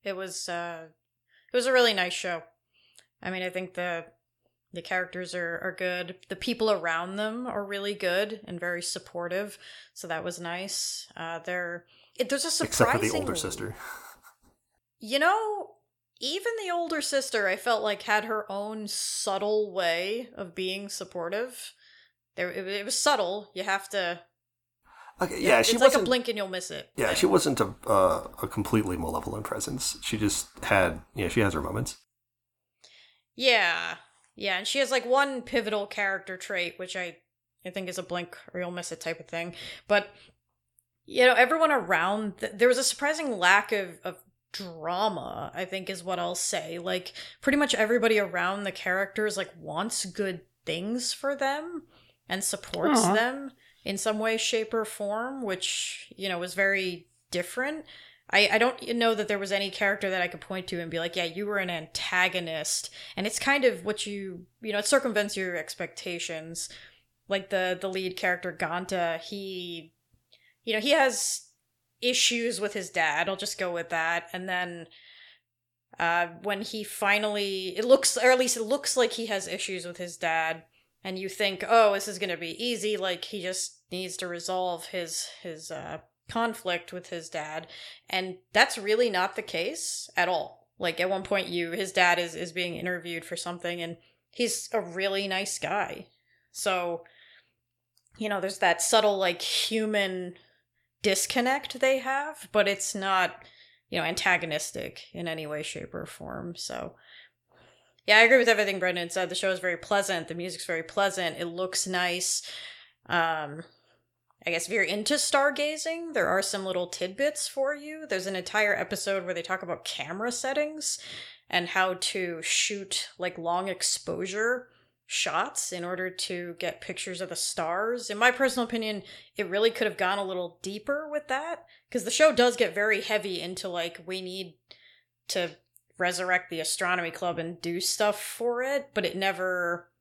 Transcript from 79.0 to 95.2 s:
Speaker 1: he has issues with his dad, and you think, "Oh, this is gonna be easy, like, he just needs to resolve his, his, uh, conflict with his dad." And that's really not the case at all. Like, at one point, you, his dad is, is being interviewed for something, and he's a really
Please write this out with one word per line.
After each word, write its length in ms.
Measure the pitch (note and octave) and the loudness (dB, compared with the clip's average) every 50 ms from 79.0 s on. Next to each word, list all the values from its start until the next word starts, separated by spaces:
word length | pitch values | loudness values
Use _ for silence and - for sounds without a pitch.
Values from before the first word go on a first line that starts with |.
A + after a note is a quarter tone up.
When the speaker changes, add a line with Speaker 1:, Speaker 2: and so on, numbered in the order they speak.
| A#3+ A#3+ A#3+ | 4 2 2
Speaker 1:
he 120 | - A3+ | -2 -4
has 220 | A3 G#3+ F#3+ - E3+ | -2 -2 -2 -2 -4
issues 360 | F3 F3 - - F#3+ F3+ E3 | -6 -6 -4 -4 -6 -6 -6
with 100 | F3 F3 | -8 -8
his 200 | - F3+ F3 F3 | -8 -10 -10 -8
dad, 460 | - - E3 D#3+ D#3+ D#3+ D#3+ E3 E3 E3 _ _ _ _ _ _ _ _ | -4 -2 0 2 2 2 0 -2 -4 -8 _ _ _ _ _ _ _ _
and 160 | F#3+ F#3+ F#3 | -6 -6 -4
you 100 | F#3+ F#3+ | -4 -6
think, 360 | - - G#3+ G3 F#3+ F#3 G3 | -2 0 0 0 2 0 0
"Oh, 280 | F#3 A3+ A#3 A3 G#3 G3 | 6 8 8 8 8 6
this 140 | G3 G3 G#3 | 4 -2 -4
is 100 | G3+ F3+ | -6 -4
gonna 180 | G3+ F#3+ E3+ | -4 -4 -4
be 260 | D#3+ E3+ E3 E3 - A3+ | -4 -4 -8 -6 -4 -2
easy, 340 | B3 A#3+ G#3 F3+ G#3+ G#3+ | -2 -2 -2 0 -2 -2
like, 280 | F#3+ F#3 F#3+ F3+ F3 - | 0 0 -2 -2 -4 -6
he 140 | - - G#3 F3 | -8 -8 -6 -6
just 380 | F#3 F#3 F#3 - - - _ _ _ | -4 -4 -4 -6 -6 -8 _ _ _
needs 260 | - F3+ F#3 F3+ F3 - | -8 -8 -6 -8 -8 -8
to 100 | F#3 F3+ | -8 -6
resolve 580 | F3 E3+ E3+ F#3 F#3 F#3 F#3 F3+ F3 E3 E3 | -6 -8 -4 -2 -2 0 0 0 -2 -4 -6
his, 400 | - - F#3 E3+ D#3+ D#3+ - - - - - - | -6 -6 -6 -4 -4 -4 -6 -6 -8 -10 -12 -10
his, 280 | F3+ D#3+ D#3 D#3+ - | -10 -10 -10 -10 -12
uh, 280 | E3 D3+ - D#3+ D3+ E3 - _ _ _ _ _ | -10 -10 -8 -10 -10 -12 -12 _ _ _ _ _
conflict 640 | - A#3 A#3 A#3 A3 - - F#3 F3 F3 F3 - - | -4 -2 -2 -2 -2 -4 -2 -2 -2 -2 -4 -8 -12
with 160 | F3+ F3 - | -12 -10 -8
his 200 | - E3+ D#3+ - | -10 -10 -10 -6
dad." 360 | - E3 D3+ D#3 D#3 D#3+ E3 D#3+ - - - - - - _ _ | -8 -6 -6 -6 -8 -10 -10 -12 -16 -16 -16 -16 -18 -20 _ _
And 300 | - F#3 F#3 F#3 F#3 - _ _ _ | -4 -4 -4 -4 -8 -12 _ _ _
that's 240 | G#3 A#3+ - - A#3 | 4 4 4 2 -6
really 300 | G3 G3+ G#3+ A3+ B3 A#3+ | 0 2 4 4 4 4
not 240 | G3+ F3+ F3+ G3 - | 4 2 2 2 0
the 60 | - - | -6 -8
case 680 | - - E3 E3+ A3 D4+ E4+ - - - - - - _ | -4 -2 -2 -2 -2 -4 -6 -6 -6 -6 -8 -10 -6 _
at 120 | - F3+ F3 | 0 2 2
all. 400 | F3+ D#3+ D3 - - _ _ _ _ _ | 2 0 0 -4 -10 _ _ _ _ _
Like, 220 | - F3 E3 D#3+ | -2 -2 0 2
at 100 | F3 F#3 | 0 0
one 120 | G3 F#3+ F#3+ | 0 -2 0
point, 260 | - G3+ G3 F#3 F3+ | 0 0 0 0 0
you, 220 | F3 F3 E3+ E3 E3 | -2 -2 -2 -2 -2
his 200 | E3 F#3+ F#3 F#3 | -2 -4 0 4
dad 260 | G3 F3+ F3 F3 F3 | 4 6 6 6 4
is, 160 | F3 E3+ D#3+ | 2 -2 -4
is 180 | D#3 E3+ F3 D#3+ | -6 -8 -6 -4
being 240 | F3+ F3+ F3 E3+ | -4 -4 -4 -4
interviewed 480 | - F3 F3+ F3+ F3 D#3+ F3 E3+ E3 E3 | -4 -4 -4 -4 -4 -6 -6 -6 -6 -6
for 120 | - F3 | -8 -8
something, 440 | E3+ - F3+ F3 F3 - F3 F3 F3 E3+ | -6 -6 -6 -8 -6 -6 -6 -4 -4 -6
and 140 | E3 E3+ - _ _ _ _ _ _ | -8 -8 -12 _ _ _ _ _ _
he's 380 | _ - A#3+ A3+ A#3 - - - - | _ -2 0 0 0 -4 -6 -2 -2
a 80 | A3+ | -2
really 460 | F#3+ F3 E3+ F#3 F#3+ G3 G3 G3 | -2 -2 -4 -2 0 0 0 0